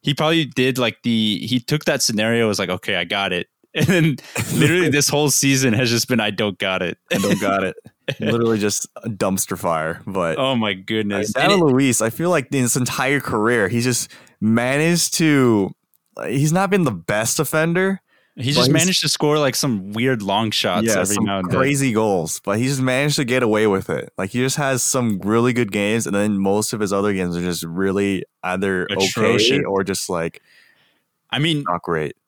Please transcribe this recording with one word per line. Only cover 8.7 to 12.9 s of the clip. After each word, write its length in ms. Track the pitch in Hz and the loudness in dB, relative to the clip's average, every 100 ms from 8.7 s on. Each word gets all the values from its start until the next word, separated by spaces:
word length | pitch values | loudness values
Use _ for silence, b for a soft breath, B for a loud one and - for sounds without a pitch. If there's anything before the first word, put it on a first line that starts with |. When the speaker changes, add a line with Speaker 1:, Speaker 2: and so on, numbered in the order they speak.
| - - - | -2 -8 -10
Speaker 2:
a 100 | 117 | -10
dumpster 480 | 101 101 95 - 92 | -4 -2 -2 -4 -4
fire. 440 | 92 80 78 82 - | -2 -2 -2 -6 -6
But 320 | 95 85 78 | -4 -2 0
Speaker 1:
Oh 180 | 135 123 | -2 0
my 160 | 110 | -2
goodness. 580 | 95 98 110 104 101 107 | -4 -4 -4 -2 -4 -4
Speaker 2:
David 200 | 117 170 | 0 2
Speaker 1:
And 100 | 196 | 4
it 20 | |
Speaker 2:
Luiz, 380 | 156 131 139 117 | 4 4 2 2
I 80 | 113 | -2
feel 200 | - 170 | -2 0
like 180 | 170 123 | 0 0
in 100 | 139 | -2
his 120 | 123 139 | 0 0
entire 460 | 123 | -2